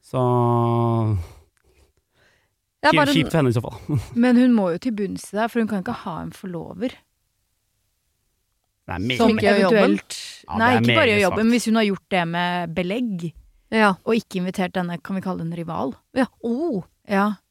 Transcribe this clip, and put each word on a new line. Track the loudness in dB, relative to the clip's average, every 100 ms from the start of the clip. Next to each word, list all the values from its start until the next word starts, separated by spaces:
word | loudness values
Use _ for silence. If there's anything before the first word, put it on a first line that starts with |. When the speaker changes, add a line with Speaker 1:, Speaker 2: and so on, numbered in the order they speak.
Speaker 1:
Så | _ -2 2 2 2 2 2 0 0 0 0 -2 -4 -16 _ _ _ _ _ _ _ _ _ _ _ _ _ _
Speaker 2:
Det | 4
er |
Speaker 1:
kjipt, | 4 4
Speaker 2:
bare |
Speaker 1:
kjipt | 2 2
for | 2
henne | 2
i |
så | 0
fall. | -4 -12 -4 -4
<laughs> | -2 0
Speaker 3:
Men | 4 6
hun | 6
må | 4 2
jo | -2
til | -4
bunns | -4 -6 -8 -8
i | -4
det, | -2
for | -2
hun | -2
kan | -4
ikke | -6 -8
ha | -10 -10
en | -12
forlover. | -12 -12 -10 -12 -8 -8 -8 _ _ _ _ _ _ _ _ _ _ _ _ _ _ _ _ _ _ -10
Speaker 1:
Det | -6
er |
meget | -4 2
Speaker 3:
Som | 2 4
Speaker 2:
Ikke | 2
gjør | 4
jobben. | 4 4
Speaker 3:
eventuelt | 4 0 -4 -16 -16 -20 -10
Speaker 1:
Ja, | 0
Speaker 3:
Nei, | 2
Speaker 1:
det | 4
er |
Speaker 3:
ikke | 4 4
bare | 4
Speaker 1:
meget |
Speaker 3:
gjør | 4 2
jobben, | 2 2
Speaker 1:
svakt. |
Speaker 3:
hvis | 2 2
hun | 0
har | 0
gjort | -2 _
det | -2 -2
med | -2 -2 -4 -4 -4
belegg, | -4 -4 -4 -6 -8 -12 _ _ _
Speaker 2:
Ja. | 2 2 2 -2
Speaker 3:
og | -2
ikke | -2 -6
invitert | -6 -4 -4
denne, | -2 -4 -8
kan | -6 -6
vi |
kalle | -4 -6
det | -6
en | -8
rival. | -8 -6 -6 -8 _
Speaker 2:
Ja. | -2 -2 _
Oh. | -6 -4 -4 -4 -8 _ -4
Speaker 3:
Ja. | 0 0 -4 _